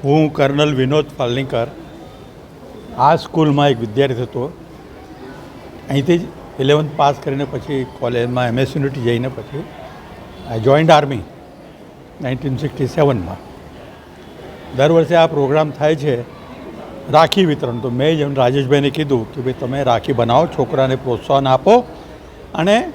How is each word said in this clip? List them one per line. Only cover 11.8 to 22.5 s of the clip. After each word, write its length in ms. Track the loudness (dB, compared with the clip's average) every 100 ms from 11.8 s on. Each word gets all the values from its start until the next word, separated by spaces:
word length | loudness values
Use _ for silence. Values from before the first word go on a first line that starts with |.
| -20 -20 -20 -10
નાઇન્ટીન 340 | -6 -4 -4 -4
સિક્સટી 300 | -4 -4 -4
સેવનમાં. 500 | 2 2 2 -6 -12 -16 -20 -20 -20 -20 -20 -20 -20 -20 -20 -18 -18 -12 0
દર 160 | 4
વર્ષે 240 | 4 4 4
આ 100 | 4
પ્રોગ્રામ 440 | 2 0 2 0
થાય 260 | 0 0 0
છે 260 | 0 -2 -4 -16 -18 -18 -16 -16 -16 -16 2
રાખી 320 | 4 4 4
વિતરણ. 340 | 2 2 -2 -4
તો 120 | -4
મેં 260 | 0 0 2
જેમ 180 | 0
રાજેશભાઈને 560 | 2 2 2 2 2 2
કીધું 440 | -2 0 0 -2
કે, 60 | -6
"ભાઈ, 140 | -6 -4
તમે 220 | -6 -2
રાખી 300 | 0 0 0
બનાવો, 340 | 0 2 2 2
છોકરાને 500 | -2 -2 0 0 0
પ્રોત્સાહન 520 | -2 -4 0 0 4
આપો 360 | 2 6 4 4 -14 -20 -20 -20 -20 -10